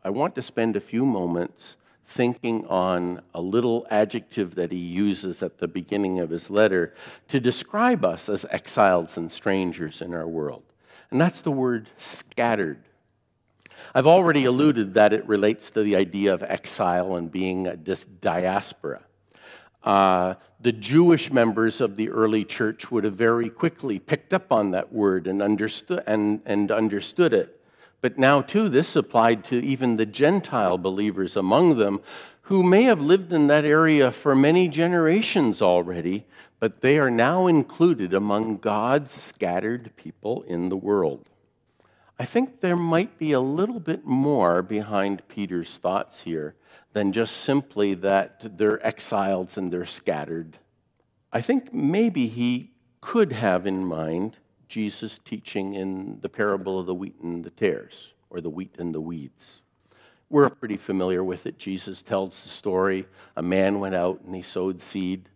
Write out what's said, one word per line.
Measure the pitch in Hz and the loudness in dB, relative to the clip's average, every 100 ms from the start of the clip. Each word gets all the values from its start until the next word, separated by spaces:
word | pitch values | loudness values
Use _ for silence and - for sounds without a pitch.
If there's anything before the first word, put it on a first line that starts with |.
I | 92 | -6
want | 110 170 | -4 -4
to | 135 | -4
spend | 117 - 113 101 | -8 -2 -2 -2
a | |
few | - 113 135 | -4 -2 0
moments | 107 87 85 87 - - - _ _ | 0 -2 -2 -4 -8 -20 -20 _ _
thinking | _ - 120 120 120 113 - | _ -2 -2 -2 -4 -6 -2
on | 92 92 90 87 90 - 85 | 0 0 0 -2 -8 -12 -8
a | |
little | 90 110 120 117 - | -2 0 2 0 0
adjective | 107 107 117 - - 90 87 | 0 0 -2 -8 -6 -6 -4
that | 87 | -6
he | 90 | -6
uses | 87 87 101 90 95 85 | -6 -2 0 -2 -6 -8
at | 85 - | -8 -6
the | 87 | -8
beginning | 92 85 101 98 92 | -8 -4 -2 0 -2
of | 82 | -4
his | 82 - | -6 -2
letter | 101 107 92 82 - - - - | 2 4 2 -2 -6 -20 -20 -4
to | 139 | -2
describe | 120 - - 208 247 226 | 0 -2 -4 0 2 2
us | 92 80 - | 0 -2 -6
as | 101 - | -6 -6
exiles | - - - 101 90 82 - | -10 -4 2 4 4 0 -8
and | 82 | -10
strangers | - 107 95 90 82 80 - | -6 -2 0 -2 -4 -10 -10
in | 90 85 | -10 -8
our | 82 | -8
world. | 82 76 60 _ _ _ - _ | -6 -8 -10 _ _ _ -20 _
And | 127 | 0
that's | 170 - | 0 0
the | 165 | -4
word | 135 127 120 110 - | -2 0 -2 -6 -16
scattered. | - - - - 117 107 82 71 _ _ _ _ _ _ _ _ _ - - | -16 -16 -10 -2 0 0 -2 -6 _ _ _ _ _ _ _ _ _ -20 -4
I've | 127 135 | 2 6
already | 180 170 147 127 | 6 6 4 2
alluded | 127 151 117 98 101 | 4 4 4 2 4
that | 107 | 6
it | 107 101 | 4 2
relates | 104 104 110 - | 2 2 0 -4
to | 110 | -2
the | 104 95 | 2 2
idea | 95 98 101 | 0 0 0
of | 90 | 0
exile | - 95 - - 92 90 92 90 | -2 -6 -6 -2 0 0 -2 -4
and | 82 | -6
being | 92 92 92 92 | -4 -2 -2 -4
a | 85 | -6
dis-, | 80 92 - 92 | -6 -8 -8 -6
diaspora. | 104 85 90 98 - - 71 - - _ _ _ - - - _ | -2 0 0 -2 -4 -10 -10 -10 -14 _ _ _ -20 -20 -20 _
Uh, | - 98 95 92 90 92 _ _ | 2 4 6 4 0 -4 _ _
the | 120 | -4
Jewish | 110 104 147 175 160 - | -2 2 4 6 4 2
members | 131 117 107 113 - | 2 2 2 0 0
of | 113 98 | -2 -2
the | 110 | -4
early | - 110 110 | 0 2 2
church | 101 - 110 - - | -2 -2 -4 -4 -4
would | 117 | -2
have | 104 | -2
very | 95 113 117 113 | 0 2 2 -2
quickly | - 165 - 139 98 | -4 -4 -4 -6 -6
picked | - 147 - | -4 -4 -2
up | 185 - | -4 0
on | 113 101 | 0 2
that | 92 - | -2 -4
word | 113 101 95 87 | 0 2 2 -2
and | 98 | -2
understu-, | 101 104 107 - - 175 - | 0 0 -2 -6 -8 -6 -2
and, | 107 104 107 | 0 0 -2
and | - 104 101 | -2 -2 0
understood | 110 110 101 - - 170 | 0 0 -2 -4 0 4
it. | 107 - - _ _ _ _ | 4 0 -8 _ _ _ _
But | 127 139 | -4 2
now, | 131 143 | 4 4
too, | 131 202 220 | 2 0 2
this | 131 170 160 | 2 2 0
applied | 113 120 113 113 - | 0 4 4 2 0
to | 123 | -2
even | 127 131 127 110 | -2 0 0 0
the | 110 | 0
Gentile | 107 147 190 - 127 95 90 | 2 2 2 0 0 0 0
believers | 92 95 104 95 92 104 | -2 -2 -2 -2 -4 -2
among | 92 123 175 127 | 2 4 4 4
them, | 101 101 - - - _ | 2 0 -8 -18 -20 _
who | - 196 | 0 2
may | 185 190 | 6 6
have | 254 190 | 6 4
lived | 147 190 170 | 4 2 2
in | 170 147 | 2 4
that | 151 | 4
area | 147 151 160 151 131 | 4 4 6 6 4
for | - 147 135 | 2 2 4
many | 143 175 180 | 6 4 2
generations | 147 170 180 160 190 226 196 127 95 | 2 0 2 2 2 0 2 0 2
already, | 98 90 87 87 85 101 - - - _ | 2 2 0 -4 -4 -4 -8 -20 -20 _
but | 113 - | -4 0
they | 131 151 | 2 4
are | 135 | 4
now | 117 120 180 185 | 2 2 2 4
included | 160 127 - 170 135 90 | 2 2 2 2 2 0
among | 95 104 104 110 104 | 0 0 0 -2 -4
God's | 107 104 117 143 139 | -2 -2 0 0 -2
scattered | - - - 92 87 107 120 117 - | -12 -20 -6 -4 -2 -4 -6 -10 -20
people | - - 104 123 - | -20 -10 -8 -6 -6
in | 87 90 | -4 -4
the | 95 | -4
world. | 95 101 80 67 - _ _ _ _ _ _ _ _ - | 0 2 0 -2 -12 _ _ _ _ _ _ _ _ -12
I | 123 | -4
think | 233 262 - | -2 -2 -2
there | 185 175 | -2 0
might | 170 165 214 - | 2 0 0 -4
be | 156 | -2
a | 135 | 0
little | 131 151 208 240 | 0 -2 -2 -4
bit | 156 160 - | -6 -8 -2
more | 127 143 139 87 87 | 0 2 2 4 2
behind | 92 107 107 104 98 98 - | 0 -4 -2 -2 -2 -4 -8
Peter's | - 98 90 85 - | -8 -6 -6 -6 -6
thoughts | 87 95 - - | -4 -4 -4 -10
here | - 80 76 - _ - _ | -8 -8 -8 -12 _ -20 _
than | 107 101 | -2 0
just | 101 117 - | 0 -2 -4
simply | - 139 139 - 101 92 | -2 -2 -2 -2 -2 0
that | 95 98 90 - 113 87 | 0 0 0 -8 -16 -2
they're | 107 107 110 | 0 0 -4
exiles | - - 107 98 92 90 - | -6 -4 -2 0 -2 -4 -8
and | 92 | -6
they're | 90 87 | -6 -8
scattered. | - - 78 76 82 80 - _ _ _ _ _ _ _ | -8 -6 -6 -6 -8 -10 -16 _ _ _ _ _ _ _
I | 113 | -4
think | 123 262 - | 0 -2 -2
maybe | - 143 185 233 170 117 | -2 0 2 0 0 -2
he | 117 120 123 - _ _ _ | -2 -2 -2 -6 _ _ _
could | - 240 190 | -4 0 0
have | 117 110 90 95 | 0 0 0 0
in | 95 92 | -4 -4
mind | 80 78 82 107 - _ _ _ | -4 -4 -4 -6 -8 _ _ _
Jesus' | - 104 - 110 - - | -6 -6 -8 -12 -14 -14
teaching | 107 - 104 95 | -12 -8 -6 -4
in | 101 95 95 98 107 | -6 -6 -6 -10 -10
the | 98 | -10
parable | - 104 98 95 95 | -2 0 0 -2 -6
of | 90 | -4
the | 90 | -6
wheat | 98 - | -8 -10
and | 85 85 | -10 -8
the | 80 | -10
tares, | - 104 62 - - - _ _ | -2 -2 -2 -8 -20 -20 _ _
or | 90 | -12
the | 82 | -10
wheat | 78 95 - | -10 -12 -10
and | 87 78 | -8 -6
the | |
weeds. | 78 82 67 - - - _ _ _ _ _ _ _ | -8 -10 -14 -20 -20 -20 _ _ _ _ _ _ _
We're | 147 135 | 4 4
pretty | - 113 101 | 2 -8 -8
familiar | - 95 92 92 | -4 -2 0 0
with | 92 92 - | -2 -6 -10
it. | - | -12
Jesus | - 95 - 92 | -10 -10 -10 -16
tells | - 98 95 - | -4 -4 -4 -10
the | - | -18
story. | - 101 92 98 95 95 _ - - | -10 -4 0 0 -2 -6 _ -14 -6
A | |
man | 87 95 95 101 | 0 2 2 0
went | 98 | -2
out | 92 90 92 - | -2 -2 -4 -10
and | |
he | 92 | -14
sowed | - 92 95 90 | -10 -6 -6 -6
seed, | - 98 92 92 - | -8 -6 -4 -6 -10